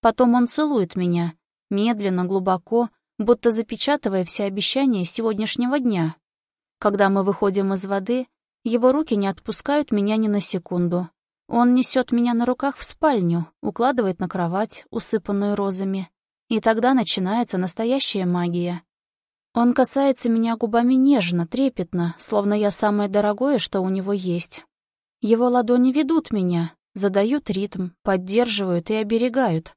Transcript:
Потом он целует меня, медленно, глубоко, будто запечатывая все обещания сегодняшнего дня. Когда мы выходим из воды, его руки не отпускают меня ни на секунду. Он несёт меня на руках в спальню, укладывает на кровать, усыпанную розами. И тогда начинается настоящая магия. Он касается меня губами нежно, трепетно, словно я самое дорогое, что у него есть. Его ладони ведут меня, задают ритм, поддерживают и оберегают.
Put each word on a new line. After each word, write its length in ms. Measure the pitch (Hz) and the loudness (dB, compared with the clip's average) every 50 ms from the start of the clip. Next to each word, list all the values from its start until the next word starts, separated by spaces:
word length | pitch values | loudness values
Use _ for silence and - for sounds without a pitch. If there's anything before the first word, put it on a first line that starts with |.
Потом 340 | - 233 226 - 254 240 233 | 2 2 2 4 4 4 4
он 120 | 247 240 240 | 4 2 2
целует 480 | - - 311 302 294 233 190 170 - | 2 0 0 0 0 0 -2 -2 -2
меня, 380 | 185 180 175 175 175 170 170 160 _ _ _ _ _ _ _ | -2 0 0 0 0 -2 -2 -6 _ _ _ _ _ _ _
медленно, 560 | 202 196 208 233 233 208 202 196 185 180 180 | -2 0 0 0 0 -2 -2 -2 -2 -2 -2
глубоко, 640 | 180 196 190 185 190 185 180 _ - 226 233 240 226 _ _ _ _ _ _ | -2 -2 -2 0 0 -2 -2 _ -2 0 0 0 0 _ _ _ _ _ _
будто 340 | 214 208 240 233 - 233 | 2 2 2 4 4 0
запечатывая 760 | 220 220 226 _ 226 208 - - 285 285 - 214 190 190 180 | 0 0 -4 _ -4 -4 0 0 0 0 0 -2 -2 -2 -2
все 200 | 170 - - 208 | -2 -2 -2 -2
обещания 600 | 202 190 202 196 - - 262 277 269 240 196 180 | -4 -4 -2 -4 -2 0 2 2 2 2 0 0
сегодняшнего 760 | 165 - - 226 226 220 196 220 214 - - 240 247 269 294 | -2 -2 -2 -2 -2 -2 -2 -4 -4 -2 -2 -2 -2 -2 0
дня. 360 | 254 240 208 180 165 160 160 _ _ _ _ _ _ _ _ _ _ _ _ _ | 0 0 0 0 0 -2 -4 _ _ _ _ _ _ _ _ _ _ _ _ _
Когда 300 | - 208 202 202 202 196 | -2 -2 2 4 2 2
мы 140 | 196 196 190 | 4 2 0
выходим 500 | 196 196 - - 202 190 202 196 196 196 | 0 0 0 0 0 0 0 0 0 -2
из 120 | 190 180 | -2 -4
воды, 420 | 190 196 196 190 202 240 254 254 _ _ _ _ _ _ _ _ | -4 -4 -6 -2 -2 -4 -4 -4 _ _ _ _ _ _ _ _
его 280 | 233 226 240 233 254 | -2 -2 2 4 4
руки 240 | 262 294 311 - 233 | 4 2 0 -2 -2
не 120 | 202 196 190 | -2 0 -2
отпускают 640 | 190 - _ - 214 - - - 285 294 294 - | -4 -6 _ -6 -6 -4 -2 0 0 -2 0 0
меня 260 | 233 208 196 208 214 220 | -2 0 0 0 0 0
ни 100 | 220 214 | 0 0
на 120 | 208 202 | 0 0
секунду. 680 | - - - 185 175 - 185 175 175 175 175 180 180 165 _ _ _ _ _ _ _ _ | -2 -2 -4 -6 -6 -4 -2 -2 0 0 0 -2 -4 -6 _ _ _ _ _ _ _ _
Он 260 | - 233 240 240 247 | 0 2 4 4 4
несёт 380 | 254 247 - - 254 247 - | 4 2 2 0 0 0 0
меня 240 | - 233 240 240 240 | 0 0 0 0 0
на 100 | 226 240 | 0 0
руках 320 | 247 254 - - 285 269 - | -2 -2 -2 -2 -6 -4 -4
в 60 | - | -6
спальню, 640 | - - _ - 311 277 214 180 170 170 170 165 - _ _ - | -8 -6 _ 0 2 2 2 0 0 0 0 -2 -6 _ _ -8
укладывает 560 | 214 185 - 233 262 285 240 226 190 180 _ | -8 -4 0 0 0 2 0 0 -2 -2 _
на 100 | 190 175 | -6 -6
кровать, 560 | - 185 175 170 175 196 214 220 - - - _ | -4 -4 -4 -2 -2 -4 -4 -4 -6 -10 -10 _
усыпанную 640 | - 226 214 - - 214 - - 202 202 202 208 208 | -8 -6 -4 -2 -2 -4 -2 -2 -2 -2 0 -2 -2
розами. 560 | 202 202 196 190 185 196 190 190 190 185 - _ _ _ _ _ _ _ _ | -2 -2 -4 -4 -4 -4 -4 -4 -6 -8 -10 _ _ _ _ _ _ _ _
И 120 | 233 214 | -4 0
тогда 340 | - 226 220 220 233 254 269 | 2 2 2 4 4 4 4
начинается 640 | 254 214 - - - 185 185 202 240 240 - - 185 | 2 2 0 -2 -2 -2 -2 0 -2 -2 -2 -2 -2
настоящая 680 | 180 180 - - 226 233 254 277 - - - 202 185 | -2 -4 -4 -4 -2 0 0 0 0 -2 -2 -2 0
магия. 580 | 180 175 175 175 175 170 175 175 175 175 170 _ _ _ _ _ _ _ _ _ _ _ _ _ _ _ | 0 0 0 0 -2 -2 -2 -4 -4 -6 -8 _ _ _ _ _ _ _ _ _ _ _ _ _ _ _
Он 180 | 233 240 240 240 | 2 2 2 4
касается 560 | - 254 240 - 277 277 277 262 - - 240 | 4 2 2 2 2 2 2 2 0 0 0
меня 260 | 226 226 226 226 233 220 | 2 2 2 0 0 -2
губами 360 | 233 220 214 233 240 247 262 | -2 0 0 2 2 4 4
нежно, 540 | 262 262 277 285 240 180 170 175 175 170 165 | 4 6 6 4 4 2 0 0 -2 -2 -2
трепетно, 680 | - 240 269 269 - - 180 170 - 180 170 170 165 - | -2 0 0 0 0 -4 -8 -4 -2 -2 -2 -2 -2 -4
словно 360 | - - 226 208 202 202 208 | -4 -2 0 0 0 2 0
я 160 | 214 214 202 | 2 0 0
самое 400 | 202 - - 214 208 208 208 202 | 0 2 0 0 2 0 -2 0
дорогое, 480 | 190 202 208 208 208 208 254 277 294 220 | 0 0 2 2 0 0 0 0 0 0
что 240 | - - - 196 | -2 -2 -2 -2
у 80 | 185 190 | -2 0
него 240 | 190 190 185 196 202 | -2 -4 -2 -2 -4
есть. 500 | 202 185 180 170 175 - - - - - _ _ _ _ _ _ _ _ _ _ _ | -2 -2 -2 -2 -2 -2 -4 -6 -10 -12 _ _ _ _ _ _ _ _ _ _ _
Его 260 | - 208 226 226 240 247 | 2 2 2 4 4 2
ладони 440 | 240 247 240 220 247 247 247 262 | 2 2 2 2 2 4 4 4
ведут 400 | 254 294 311 269 330 320 311 - | 2 2 0 2 2 0 0 0
меня, 420 | - 208 185 180 175 170 170 165 - _ _ _ _ | -2 -2 0 0 0 0 -2 -4 -6 _ _ _ _
задают 560 | 196 196 202 190 196 202 226 269 294 - - | -2 -2 0 2 2 0 2 0 -2 -2 -4
ритм, 400 | 202 190 202 202 - 180 185 175 _ _ _ | -4 -4 -4 -6 -6 -8 -8 -8 _ _ _
поддерживают 880 | - 196 185 180 185 196 226 247 233 214 208 196 185 175 175 170 - | -2 -2 -2 -2 0 0 0 0 0 -2 -4 -2 -2 -2 -2 -2 -2
и 40 | 214 | -4
оберегают. 800 | 220 220 208 226 226 240 254 226 262 262 214 165 160 160 - _ | -4 -2 0 0 0 0 0 0 0 0 0 0 -2 -4 -8 _